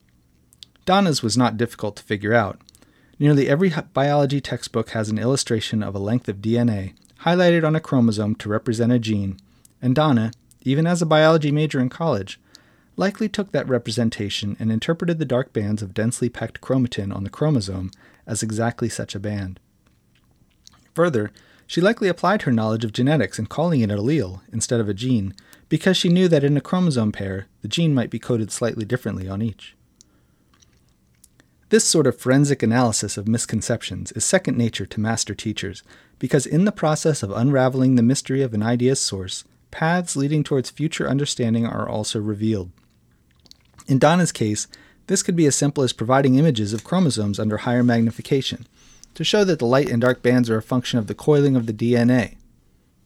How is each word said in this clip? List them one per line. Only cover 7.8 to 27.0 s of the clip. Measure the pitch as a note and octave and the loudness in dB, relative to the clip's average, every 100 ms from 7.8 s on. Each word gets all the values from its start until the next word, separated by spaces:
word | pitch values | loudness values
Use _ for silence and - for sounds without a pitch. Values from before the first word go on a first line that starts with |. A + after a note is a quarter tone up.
chromosome | - C3+ A#2 G#2 G#2 | 0 2 2 2 -2
to | G#2+ G#2 | -4 -4
represent | G#2+ - A2+ A#2 | -4 -2 0 2
a | B2 | 2
gene, | A2 G#2 G2 F#2+ _ _ _ _ | 0 -2 -2 -8 _ _ _ _
and | B2+ | 0
Donna, | C3 D#3 A#2+ A2 - _ _ | 2 2 2 0 -6 _ _
even | B2+ C#3 E3 | -2 0 0
as | F3 | 0
a | E3 | 2
biology | D#3 D#3 D#3+ D3 | 4 6 4 2
major | D3 D#3 C#3+ | 0 0 0
in | B2+ | -2
college, | - E3 A2 F#2 - _ - _ _ _ - | -2 -2 -2 -4 -14 _ -20 _ _ _ -4
likely | F#3+ G#3 G#3+ | -2 -2 -4
took | - G3 | -4 -4
that | D3 B2 | -4 -2
representation | B2 A2+ A2+ A2+ - G2+ - G#2 - | -2 -2 -2 -2 -2 -6 -6 -6 -4
and | A2+ | -2
interpreted | A2+ - E3 F3 E3 | -2 -2 -2 -2 -2
the | |
dark | D3 B2 C3 | -2 -2 -2
bands | - G#2 G#2 | -4 -2 -4
of | G2 | -4
densely | F#2+ A2 - A#2+ | -4 -4 -2 -4
packed | - A2+ - | -4 -10 -8
chromatin | - C3 A#2+ - G2 | -2 0 0 -4 -6
on | G2 | -6
the | G2 | -8
chromosome | - D3+ C#3+ F#2+ F#2 F#2 - _ _ - | -4 0 0 -2 -6 -8 -12 _ _ -10
as | G#2+ | -6
exactly | A2 G#2+ A2+ - A#2 | -4 -2 -4 -2 -6
such | - G#2+ | -6 -10
a | G2+ | -8
band. | G#2 G#2 F#2+ F#2 _ _ _ _ _ _ _ _ _ _ _ _ _ | -8 -6 -8 -12 _ _ _ _ _ _ _ _ _ _ _ _ _
Further, | - F3 B2 G#2 - _ _ - | -2 0 0 -2 -8 _ _ -8
she | - | 0
likely | F#3 A3+ G3 | 0 2 0
applied | E3+ F3 G#3 | 0 0 0
her | - | 2
knowledge | A2+ A2 A2 | 0 2 -2
of | A2+ | -2
genetics | G#2+ B2+ D3+ G2 - | -2 2 2 0 -4
in | G#2+ | -8
calling | - E3+ D3+ | -2 0 2
it | A2 | 0
an | G#2 | 0
allele | A2 D#3 F#2 F#2+ - | 0 0 -2 -8 -10
instead | A2+ - A#2+ | -6 -2 -2
of | G#2 | -2
a | |
gene | G2 B2+ A#2+ G2 - - - - | -2 -2 0 -2 -8 -18 -20 -4
because | D#3 - F3+ | -2 0 2
she | F3+ | 2
knew | F3 F#3 | 4 4
that | D#3+ | 4
in | C#3+ C#3+ | 4 0
a | |
chromosome | - F#3 F3+ B2+ | 0 0 0 2